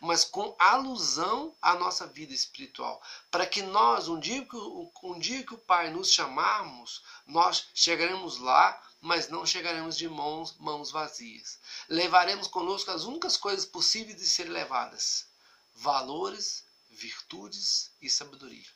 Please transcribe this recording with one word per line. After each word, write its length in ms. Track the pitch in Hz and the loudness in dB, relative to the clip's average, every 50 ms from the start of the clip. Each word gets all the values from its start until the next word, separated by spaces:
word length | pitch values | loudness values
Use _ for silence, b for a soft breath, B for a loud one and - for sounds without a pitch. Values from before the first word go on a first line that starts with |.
mas 240 | 180 170 170 165 - | 2 2 4 4 4
com 300 | - - 190 202 220 - - | 2 0 -4 -4 -4 2 6
alusão 960 | 180 185 220 262 269 262 254 226 175 151 - 147 170 185 220 254 294 320 - _ | 8 8 8 6 2 0 -4 -2 -2 -2 0 0 0 0 0 0 -2 -6 -10 _
à 140 | - 160 180 | 2 2 4
nossa 320 | 175 175 185 180 - 180 | 4 2 0 -2 -2 -8
vida 260 | 160 - 151 156 143 135 | -8 -12 -14 -14 -10 -4
espiritual, 720 | 127 - - _ - 135 - _ - 127 120 107 - B B B B B B | -4 -4 -4 _ -14 -16 -14 _ -8 -6 -6 -6 -8 B B B B B B
para 160 | - 170 185 | 0 0 0
que 160 | - - 214 196 | 0 -2 -4 -4
nós, 460 | 190 190 208 220 233 226 208 170 160 | 0 4 6 6 6 6 4 2 -2
um 100 | 170 160 | -4 -4
dia 260 | 151 170 226 269 262 | -4 -4 -4 -4 -6
que 120 | 233 240 | -8 -12
o, 340 | 233 208 214 - 370 339 - _ - - | -10 -10 -10 -10 -12 -12 -14 _ -14 -12
um 160 | 185 175 170 | -10 -10 -6
dia 260 | 165 - 247 269 247 | -4 -4 -4 -4 -8
que 100 | - 233 | -10 -14
o 40 | 226 | -16
Pai 320 | _ - 185 175 170 165 | _ 2 2 2 4 0
nos 220 | 160 170 190 - - | -4 -2 2 2 2
chamarmos, 880 | - 165 135 131 143 165 190 214 214 196 160 131 123 120 - - - B B B B B | 2 2 -2 0 2 2 2 2 0 -2 -6 -12 -16 -14 -14 -14 -16 B B B B B
nós 400 | - 143 165 175 185 170 - - - _ | -2 4 4 4 6 4 0 -4 -4 _
chegaremos 640 | - - 165 170 151 165 175 185 196 185 165 135 123 | 2 4 4 4 4 2 0 0 -2 -6 -8 -8 -6
lá, 420 | 127 127 131 147 170 185 - - B B B _ | 0 4 6 8 8 6 4 -2 B B B _
mas 280 | - 160 170 165 151 - | -2 0 0 0 0 -2
não 160 | 156 175 175 | -6 -4 -2
chegaremos 520 | 160 - 185 165 170 165 160 160 165 160 | -2 -2 0 -2 -4 -4 -4 -4 -6 -6
de 120 | - 170 165 | -6 -6 -6
mãos, 480 | 156 151 143 151 151 156 160 156 - _ | -6 -4 -4 -4 -4 -4 -6 -10 -12 _
mãos 320 | 156 156 151 147 147 143 | -6 -6 -6 -6 -8 -6
vazias. 680 | - 156 151 147 - - 120 113 110 - - - - - B B B B B B | -4 -4 -4 -4 -8 -12 -14 -14 -16 -16 -16 -16 -16 -16 B B B B B B
Levaremos 580 | 160 160 180 180 165 185 180 175 202 196 196 | 0 2 2 8 8 8 8 8 0 -2 -4
conosco 440 | - - 190 170 180 196 196 - - | -4 -4 -2 -2 -2 -2 -2 -2 -6
as 140 | 185 165 156 | -6 -6 -6
únicas 320 | 220 262 330 339 359 349 | -6 -6 -6 -2 -2 -2
coisas 300 | - - 202 - 190 190 | 0 0 -2 -2 -2 -2
possíveis 500 | - - 175 160 - - 220 226 220 208 | -6 -4 0 0 0 0 0 -4 -8 -12
de 100 | 170 190 | -4 0
serem 260 | 185 - - 175 165 170 | 0 0 0 0 -4 -4
levadas: 760 | 165 156 - 135 123 113 - - - - - - - - _ b b b b b b b b _ | -6 -4 -2 -2 -2 -2 -2 -6 -6 -4 -2 -2 -4 -6 _ b b b b b b b b _
valores, 920 | 117 113 147 139 131 131 127 143 160 190 196 202 214 196 - - - - _ _ _ _ _ | -4 0 2 2 2 0 -2 -4 -4 -4 -4 -4 -6 -6 -6 -6 -8 -12 _ _ _ _ _
virtudes 1000 | 117 107 117 113 104 - - _ - - 101 - - 101 101 - - - - - _ _ | -18 -14 -12 -12 -12 -12 -12 _ -14 -14 -12 -12 -12 -4 -2 0 0 0 0 -4 _ _
e 80 | - 135 | -2 0
sabedoria. 580 | - - 143 143 139 135 135 127 113 117 117 - - | 0 0 0 -4 -14 -18 -16 -16 -16 -18 -20 -20 -20